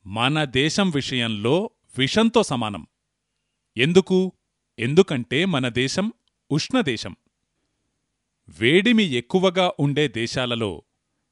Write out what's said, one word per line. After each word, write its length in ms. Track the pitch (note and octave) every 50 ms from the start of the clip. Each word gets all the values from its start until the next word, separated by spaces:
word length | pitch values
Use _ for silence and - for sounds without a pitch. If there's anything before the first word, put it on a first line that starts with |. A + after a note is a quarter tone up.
| _
మన 380 | F#2+ G2 A2 A#2+ C3 D3+ D#3 D3+
దేశం 460 | C#3 A2 B2+ C#3 D#3+ - - G3+ F#3+
విషయంలో 800 | D3+ C#3+ B2+ - C3 B2+ A#2+ A2+ A2 G#2 G#2 A#2 C#3 F3+ G#3 A3 - _ _ _ _ -
విషంతో 460 | C3 C3 - G#3 A3+ A3+ - A#3 G3+
సమానం. 440 | - D3 B2 A#2 G#2+ G2+ F2 - _ _ _ _ _ _ _ _ _ _ _ _ _ _ _ _ _ _ G#2
ఎందుకు? 540 | B2 D#3 F3 F#3 F#3 - F#3 F#3 F#3 F#3 - _ _ _ _ _ _ _ _ -
ఎందుకంటే 680 | A2 B2 C#3+ E3+ G3 - D#3+ B2+ A#2 - B2 C#3 F3
మన 240 | G3 E3+ C3 B2+ B2
దేశం 440 | A2+ B2 B2+ C3+ - F3+ G3 A3 - _ _ _ _ _ _ _
ఉష్ణదేశం. 640 | - D#3+ - - - B3+ A3+ C#3+ A#2 G#2 - G2+ F2 - _ _ _ _ _ _ _ _ _ _ _ _ _ _ _ _ _ _ _ _ _ _ _ _ _ - D2+ D2+
వేడిమి 440 | G#2+ A#2+ D3+ F#3 G3+ A#3+ B3 A3 G#3+
ఎక్కువగా 720 | F3 C3 A#2+ A#2+ - - F#3 F3+ F#3+ F3 F#3 F#3 F3+ - -
ఉండే 280 | D3+ C#3+ C#3+ C#3 D3+ C#3
దేశాలలో 760 | A2 A2+ A#2 A#2 - C#3 B2+ A#2+ A#2+ A#2 A2+ G2+ E2+ - - _ _ _ _ _ _ _ _ _